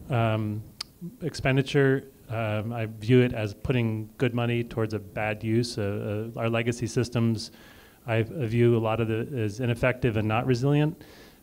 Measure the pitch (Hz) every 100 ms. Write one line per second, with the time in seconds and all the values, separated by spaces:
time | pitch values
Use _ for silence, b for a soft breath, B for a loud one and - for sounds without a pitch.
0 | - 120 113 110 107 107 110 - - -
1 | 175 - 160 - 135 135 135 147 135 135
2 | - - - 113 110 107 110 117 110 110
3 | 107 127 123 120 107 104 - 127 113 110
4 | 110 - 123 120 120 120 117 - 110 107
5 | 98 120 107 107 113 113 120 - 101 104
6 | 113 104 113 120 117 117 120 123 113 131
7 | 117 120 117 110 - b b b b b
8 | - 113 107 185 113 120 120 117 110 110
9 | 113 113 131 135 107 104 123 117 131 120
10 | 131 107 107 110 131 120 139 147 151 170
11 | B B B B